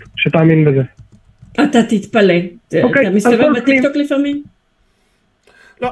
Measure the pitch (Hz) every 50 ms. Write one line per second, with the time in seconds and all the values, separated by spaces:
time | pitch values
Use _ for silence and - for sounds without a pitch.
0 | - - - - - 156 143 165 160 160 160 160 156 147 139 135 131 - _ -
1 | - _ _ _ _ _ _ _ - - - - 285 294 - 240 226 - 233 202
2 | 190 - - 233 202 185 170 175 180 - - - _ _ - 160 - 247 240 277
3 | 262 196 180 208 208 247 240 220 247 302 285 240 233 269 277 262 254 285 285 294
4 | 285 285 285 269 285 285 285 285 285 - - _ _ _ _ _ _ _ _ _
5 | _ _ _ _ _ _ _ _ _ _ _ _ _ _ _ _ 247 247